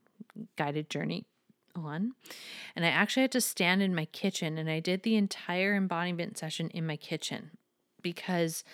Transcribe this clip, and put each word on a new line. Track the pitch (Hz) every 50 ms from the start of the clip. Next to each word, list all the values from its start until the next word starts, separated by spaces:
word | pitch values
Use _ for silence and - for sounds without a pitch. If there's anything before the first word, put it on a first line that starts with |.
| _ _ _ _ - - _ - - - _
guided | - 151 143 143 151 151 -
journey | - - - - - - - _ _ _ _ _ _ _ _ _ _
on. | 175 156 151 147 170 202 247 262 - - - - - - - - - - - -
And | 165 170
I | 170
actually | 135 165 208 - - 262
had | 262 262
to | - 254
stand | - - - - 180 175 185 196
in | 196 190 180
my | 160 160
kitchen, | - - - - 196 - - 175 156 160 160
and | 160 160
I | 156 160
did | 165 180 185 185
the | - 226 220
entire | 214 202 196 - - - - 180 180 190 202 208
embodiment | 196 190 180 175 165 175 180 175 165 170 - - -
session | 165 156 - - 165 156
in | - 175 160
my | 160 151
kitchen | 147 - - 165 160 - - 139 110 117 151 - _ _ _ _ _ _ _ _ _ -
because | 175 170 - - - 180 170 170 165 165 - - -